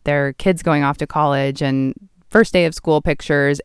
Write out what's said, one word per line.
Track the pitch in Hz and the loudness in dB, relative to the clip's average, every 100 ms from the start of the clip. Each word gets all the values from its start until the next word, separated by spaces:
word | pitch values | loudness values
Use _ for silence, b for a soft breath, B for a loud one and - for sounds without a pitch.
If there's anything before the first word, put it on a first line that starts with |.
their | - 147 139 | -2 -2 -2
kids | - 196 170 | -2 -2 0
going | 175 147 | 0 0
off | 139 143 | 0 -2
to | 147 | -4
college | 156 147 139 139 139 | -2 0 0 -2 -2
and | 139 135 131 - - _ _ | -2 -2 -2 -6 -14 _ _
first | 214 226 | 2 4
day | 180 | 2
of | 165 | 0
school | - - 151 | 0 0 0
pictures. | 160 147 - 143 143 143 | 0 -2 0 2 2 0